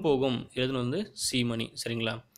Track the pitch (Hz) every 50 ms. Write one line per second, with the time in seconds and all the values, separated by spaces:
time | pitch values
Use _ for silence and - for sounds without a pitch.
0 | 180 156 139 127 135 131 120 123 123 - - 127 127 131 135 127 120 123 147 196
1 | 214 - - - - - 131 127 120 120 117 117 117 - - - - 117 117 113
2 | 113 110 113 117 - _ -